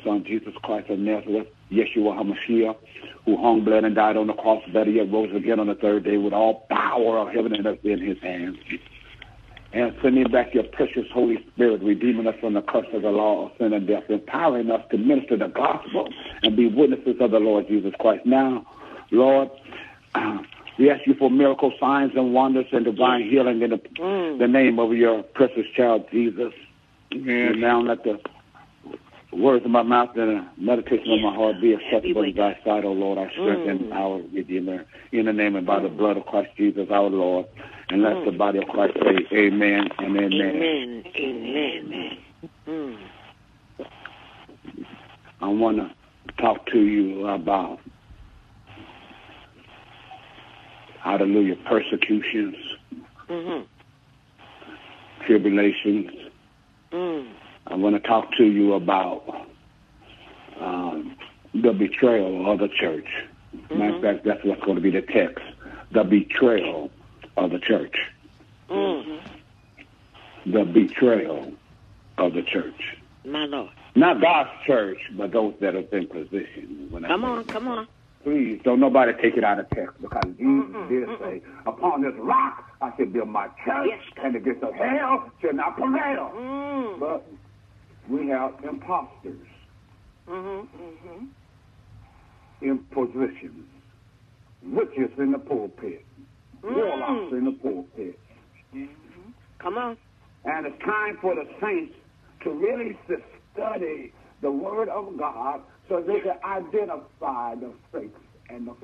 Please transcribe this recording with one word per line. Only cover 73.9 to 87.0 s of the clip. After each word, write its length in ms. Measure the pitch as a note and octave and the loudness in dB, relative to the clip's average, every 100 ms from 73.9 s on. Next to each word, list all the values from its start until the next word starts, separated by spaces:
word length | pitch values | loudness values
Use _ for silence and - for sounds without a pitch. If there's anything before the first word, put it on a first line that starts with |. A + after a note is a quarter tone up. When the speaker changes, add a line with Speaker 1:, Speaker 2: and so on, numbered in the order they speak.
| - | 4
Speaker 1:
Not 260 | D#4+ C#3+ | 6 6
God's 280 | E3 D#3+ C3 - - | 4 4 0 -4 0
church, 340 | C3 G2+ F#2 - G2+ | 2 0 -6 -12 -8
but 140 | G2 | -4
those 220 | A2+ G#2+ - | -2 -2 -2
that 120 | G2 F#2 | -4 -2
have 160 | F2+ | -4
been 160 | G2+ E2 | -6 -6
positioned. 840 | E2+ D2 G2 E2 - - - - | -8 -8 -8 -8 -12 -16 -14 -12
When 140 | - - | -10 -4
I 40 | |
Speaker 2:
Come 120 | F3+ | -4
Speaker 1:
say 60 | B3 | -4
Speaker 2:
on, 160 | A#3+ A3+ | -6 -8
come 220 | A3 B3+ | -8 -8
on. 200 | A#3 A3 _ _ _ | -8 -10 _ _ _
Speaker 1:
Please, 360 | C#3+ D3 A#2+ G#2 - | -2 0 0 -2 2
don't 140 | B2 | 4
nobody 320 | C3+ C3 A#2+ A2 | 6 6 4 4
take 160 | A#2 A2+ | 2 4
it 60 | A2 | 2
out 140 | G2+ | 0
of 100 | G2+ | -2
text, 260 | - - - | -6 -6 -10
because 220 | - - F#2 F2+ | -8 -4 -4 0
Jesus 80 | B2+ | 2
Speaker 2:
Mm-mm, 440 | C#3 C3+ E3 E3+ | 2 2 -6 -4
Speaker 1:
did 180 | B2 A#2 | -2 -2
Speaker 2:
mm-mm. 120 | A2+ | -8
Speaker 1:
say, 220 | F#2+ F#2 - - - | -10 -12 -14 -12 -8
"Upon 360 | - F3 D3 | -2 0 0
this 120 | C3+ - | -2 -2
rock 480 | B2 - - - - - | 0 2 2 -4 -16 -10
I 100 | B2 A#2+ | -8 -4
shall 80 | A#2 | -2
build 240 | A#2 G#2+ | -2 -4
my 180 | G#2 G2 - | -4 -8 -8
church, 240 | - - - | -6 -2 -2
Speaker 2:
Yes, 140 | - - - | -4 -10 -8
God. 100 | C#3 | -6
Speaker 1:
and 100 | A#2+ | -4
the 40 | |
gates 220 | A#2 A#2 | -4 -4
of 120 | A#2 - | -4 -4
hell 560 | B3 C4+ C4+ B3+ - - | -2 0 0 -2 -4 -6
shall 120 | E3+ | -4
not 240 | C#4 D3+ - | -2 -4 -4
prevail." 540 | C4 C4+ D4 C#4 C3+ G3+ | -2 -2 -2 -4 -8 -10
Speaker 2:
Mm. 640 | B3+ C#4 C#4+ C#4 A#3+ | -10 -10 -8 -6 -6
Speaker 1:
But 260 | F3+ | -6